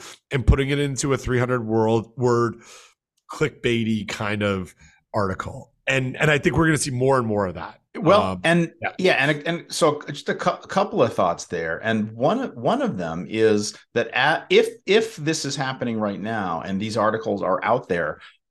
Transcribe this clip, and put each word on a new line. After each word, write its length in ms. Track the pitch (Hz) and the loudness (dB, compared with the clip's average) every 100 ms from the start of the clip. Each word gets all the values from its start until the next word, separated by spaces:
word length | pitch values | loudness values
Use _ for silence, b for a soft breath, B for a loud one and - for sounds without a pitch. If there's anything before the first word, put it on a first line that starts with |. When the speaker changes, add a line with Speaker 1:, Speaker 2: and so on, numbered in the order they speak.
| B B - | B B -6
Speaker 1:
and 140 | 139 - | -2 2
putting 260 | 139 139 | 2 2
it 80 | 143 | 0
into 340 | 143 127 143 | -2 -2 -2
a 40 | 127 | -2
three 220 | - 123 | 0 0
hundred 260 | 123 127 110 | 0 -2 0
world, 460 | 110 110 113 - - | 2 4 2 0 0
word 460 | 123 120 117 117 B B B _ _ _ - | 2 4 2 -2 B B B _ _ _ -16
clickbaity 760 | - 151 - 120 117 113 110 95 | -4 -4 0 0 0 0 -2 -4
kind 340 | - 104 104 | -6 -4 0
of 320 | 101 95 87 _ b b _ | 0 0 -4 _ b b _
article. 580 | 110 98 95 - - - _ - | -2 -2 -2 -8 -12 -18 _ -2
And, 300 | 135 131 - | 0 -2 0
and 140 | 151 | 2
I 80 | 143 | 2
think 180 | 165 151 | 2 2
we're 80 | 160 | 2
gonna 140 | 147 | 2
see 100 | 147 | -2
more 300 | 123 131 135 | 0 2 2
and 80 | 113 | 2
more 180 | 104 95 | 0 -2
of 80 | |
that. 260 | 85 90 - _ - | -4 -12 -16 _ -2
Speaker 2:
Well, 260 | 175 208 | 4 4
Speaker 1:
Um, 200 | 190 185 | 4 -2
Speaker 2:
and 300 | 165 175 165 - | 2 2 0 -4
Speaker 1:
yeah. 100 | 95 - | -10 0
Speaker 2:
yeah, 160 | 180 | 2
and, 340 | 127 139 147 156 | 4 2 0 -2
and 240 | 170 - | -6 -6
so 300 | - 156 147 - | 2 2 2 -8
just 200 | 147 - | -10 -4
a 80 | - | -2
cou-, 240 | 180 - | 0 -2
a 40 | - | -2
couple 340 | 190 208 196 | 0 0 2
of 120 | 113 | 2
thoughts 320 | - 87 82 - | 4 0 0 -6
there. 340 | 85 82 80 | -4 -4 -4
And 300 | 110 110 107 | -2 -2 -2
one, 280 | 117 190 254 226 120 | 0 0 0 -4 -4
one 260 | 139 247 | -2 0
of 160 | 247 101 | -2 -4
them 280 | 82 82 - | -6 -6 -6
is 440 | 110 110 104 107 B _ | 2 4 4 0 B _
that 140 | 120 113 | -4 -2
a-, 320 | 120 143 160 - | 0 0 0 2
if, 180 | 196 226 - - | 4 4 -4 0
if 300 | 214 226 - | 0 0 -6
this 300 | 147 156 139 | -4 -4 -4
is 100 | 139 | -4
happening 420 | 131 131 120 110 | -6 -4 -4 -2
right 200 | 104 92 | -4 -4
now 420 | 107 110 92 82 | -6 -4 -2 -4
and 200 | 87 95 | -4 -4
these 160 | 110 113 | -2 0
articles 440 | 107 110 110 101 | 0 0 -4 -2
are 220 | 90 95 | 0 0
out 240 | 104 123 - | 0 0 0
there, 320 | 87 76 - B B _ | -2 -2 -6 B B _